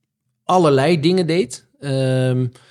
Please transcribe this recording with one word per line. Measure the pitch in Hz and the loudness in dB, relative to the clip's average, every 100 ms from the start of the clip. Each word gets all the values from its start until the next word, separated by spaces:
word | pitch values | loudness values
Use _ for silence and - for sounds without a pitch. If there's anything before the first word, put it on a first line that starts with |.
| _ _ _ _ | _ _ _ _
allerlei | - 180 165 135 147 175 | -2 2 4 2 2 0
dingen | 151 185 165 | 0 0 0
deed. | 170 202 - - _ | -2 -4 -8 -20 _
Ehm, | 143 135 131 131 127 127 127 - _ | -6 -4 -2 0 0 -2 -4 -8 _